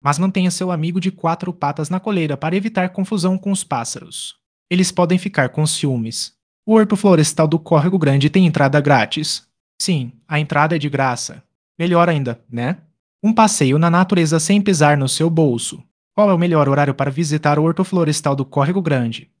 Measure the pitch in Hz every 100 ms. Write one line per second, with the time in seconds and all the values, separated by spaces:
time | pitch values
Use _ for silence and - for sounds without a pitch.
0 | 143 143 190 190 185 175 185 170 160 180
1 | 180 190 165 165 180 175 143 147 151 185
2 | 220 196 156 139 160 185 214 214 180 185
3 | 190 214 180 190 196 190 - 131 117 -
4 | 85 - - - _ _ _ 180 180 -
5 | 170 185 185 170 127 - 156 - 147 123
6 | 113 - - _ _ _ - 220 214 202
7 | 208 170 151 - 156 156 - 160 156 190
8 | 151 139 143 190 180 156 139 147 143 131
9 | 107 - 151 - _ _ _ _ - 165
10 | 120 - _ 151 147 147 151 170 147 139
11 | 131 120 - 82 _ _ _ _ 170 170
12 | 170 156 127 117 _ 117 123 180 _ _
13 | _ _ 208 226 214 - 135 143 170 170
14 | 185 190 160 160 156 202 202 175 147 147
15 | 135 - 160 160 156 117 - - - _
16 | _ - 208 175 175 160 139 139 143 135
17 | 139 135 165 151 151 147 160 165 185 185
18 | 160 147 147 139 135 - 139 185 165 139
19 | 117 110 - _